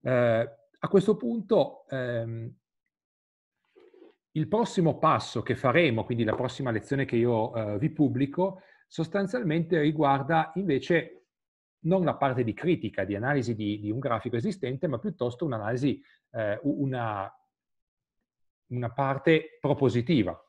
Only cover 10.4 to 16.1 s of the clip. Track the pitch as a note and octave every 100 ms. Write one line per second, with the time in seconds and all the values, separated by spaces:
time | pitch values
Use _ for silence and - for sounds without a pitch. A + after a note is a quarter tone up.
10.4 | D#3 F3+ G3 C3+ - E3+ B2 - _ _
11.4 | _ _ _ _ D#3 F#3+ E3 A#2 C#3 B2
12.4 | A2+ G2+ E3 E3+ G#2+ - F#2+ G2+ B2 C#3+
13.4 | A#2 A2 G#2 G#2 G#2 A2+ C3+ A2+ B2 A#2+
14.4 | D#3+ F#3+ B2+ C3 F3 B2+ G#3+ E3 B2 A#2
15.4 | E3 A2+ G#2 B2 C#3 - -